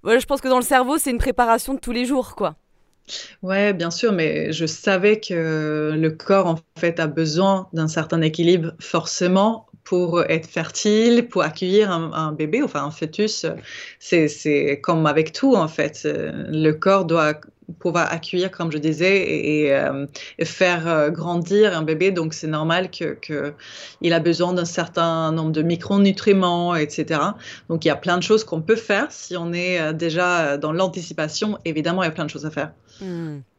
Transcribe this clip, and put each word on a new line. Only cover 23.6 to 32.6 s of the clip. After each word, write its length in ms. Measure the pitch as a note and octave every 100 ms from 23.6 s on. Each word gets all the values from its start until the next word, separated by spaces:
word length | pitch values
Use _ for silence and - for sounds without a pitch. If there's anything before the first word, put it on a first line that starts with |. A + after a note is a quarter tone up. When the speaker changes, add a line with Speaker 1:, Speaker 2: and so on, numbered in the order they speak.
| - - - -
Speaker 2:
il 100 | E3+
a 80 | E3
besoin 320 | E3 E3 F3
d'un 120 | F3+ E3+
certain 680 | - E3+ - E3+ E3 D#3+
nombre 200 | D#3+ D#3+
de 100 | D#3
micronutriments, 1120 | E3 E3+ - G3+ G3 G3 - G3 F3+ F3 F3 E3+
et 120 | D3+
cetera. 480 | D#3+ D3+ D#3+ E3+ G#3 - - -
Donc, 160 | E3
il 40 | D#3+
y 40 |
a 40 | C#3+
plein 220 | F3+ F3+
de 40 |
choses 220 | - G#3+
qu'on 160 | A3 E3
peut 140 | D#3+ A3
faire 340 | - G3+ D4
si 260 | - - F3
on 160 | E3+
est, 280 | F3 F3+ F3+
euh, 120 | D#3
déjà, 480 | D#3+ E3+ D#3+ F3+ F3 D3+
euh, 60 | C#3+
dans 140 | D3+
l'anticipation. 840 | E3 F#3+ F#3 E3 D#3 D#3 - G#3+ G#3
Évidemment, 380 | E3+ D3+ D#3+ F#3
il 40 | F3
y 20 |
a 40 |
plein 140 | D#3+ D3+
de 40 |
choses 160 | C#3+ D3+
à 40 |
faire. 220 | D3+